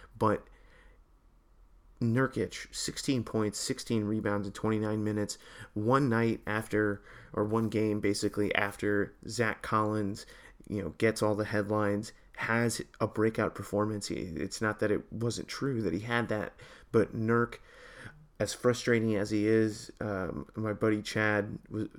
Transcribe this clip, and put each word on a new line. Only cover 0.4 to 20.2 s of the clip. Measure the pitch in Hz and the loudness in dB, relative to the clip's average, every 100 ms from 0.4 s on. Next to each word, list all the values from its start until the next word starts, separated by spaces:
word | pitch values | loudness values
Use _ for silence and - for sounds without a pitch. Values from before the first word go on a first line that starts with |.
| - - - - - - - _ _ _ _ - - - - - | -2 -20 -20 -20 -20 -20 -20 _ _ _ _ -20 -20 -20 -18 -4
Nurkic, | 117 120 131 120 101 - - | 0 2 2 0 -4 -6 -12
sixteen | - - - - 131 | -8 -8 -4 0 0
points, | 107 113 104 - | 0 0 0 -2
sixteen | - - - 113 | -4 -4 -2 0
rebounds | 104 107 104 104 98 | 0 0 0 -2 -4
in | |
twenty-nine | - 110 110 107 107 | -4 0 0 0 0
minutes, | 107 104 101 - - - - | 0 0 -2 -6 -14 -18 -10
one | 107 107 135 139 | -2 4 4 4
night | 113 113 110 - | 4 2 0 -2
after, | 107 110 104 104 101 - - - | -4 0 2 2 0 -8 -20 -8
or | 107 | -2
one | 104 113 110 | 0 2 2
game | 110 110 104 | 2 2 2
basically | 104 101 104 104 101 | 0 2 0 0 0
after | - 101 - 104 104 98 - - | 0 -2 -4 -2 0 -2 -6 -8
Zach | 110 110 - | -2 -2 -2
Collins, | - 110 107 107 101 110 - - - - - | -2 0 0 0 -2 -4 -12 -20 -20 -18 -8
you | 104 | -6
know, | 87 - | -6 0
gets | 113 107 | 0 2
all | 107 | 2
the | 104 104 | 0 0
headlines, | 107 101 107 104 101 113 - - - | -2 0 0 2 0 -4 -12 -18 -6
has | - 113 117 - - - | 0 2 2 0 -6 -4
a | 104 | -2
breakout | - 110 110 101 | 2 2 2 -2
performance. | - 98 104 107 104 - | -2 -2 0 0 -2 -6
He, | |
it's | - - 80 92 - | -6 -6 -6 -6 -2
not | 110 104 | -2 0
that | 107 | 0
it | 98 - | 0 -2
wasn't | 107 117 113 - | -4 -2 -4 -6
true | - 135 117 | -6 -2 0
that | 98 | 0
he | 90 | -2
had | 117 120 113 | 0 0 0
that, | 107 - - - - - | -2 -4 -8 -20 -20 0
but | 113 120 117 | 2 2 0
Nurk, | 110 117 120 - - - - - - - - - | 2 2 2 -4 -20 -20 -20 -18 -18 -20 -12 -4
as | 104 | -4
frustrating | - 123 120 - 117 110 104 | 2 2 2 2 2 4 2
as | 104 | 2
he | 107 107 | 2 4
is, | 110 110 107 - - | 4 4 0 -10 -8
um, | 107 98 | -4 -2